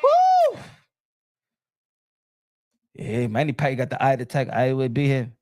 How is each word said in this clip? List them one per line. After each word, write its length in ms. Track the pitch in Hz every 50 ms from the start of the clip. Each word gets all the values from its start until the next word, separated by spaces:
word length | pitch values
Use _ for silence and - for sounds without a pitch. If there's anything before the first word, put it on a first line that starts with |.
| -
Woo. 560 | 539 605 698 740 740 740 740 679 587 415 - - - - _ _ _ _ _ _ _ _ _ _ _ _ _ _ _ _ _ _ _ _ _ _ _ _ _ _ _ _ _ _ _ _ _ _ _ _ _ _ _ _ _ _ _ _
Yeah, 320 | - - - 107 117 123
Manny 260 | 117 107 120 147 - 131
Pacquiao 240 | - 147 139 131
got 120 | 120 127 -
the 160 | - - 135
eye 100 | 135 135
to 80 | 120 127
attack. 260 | - - 147 131 -
I 240 | - 110 127 131 131
would 200 | 135 131 127 117
be 140 | 143 147
him. 260 | 139 139 135 120 120 117 _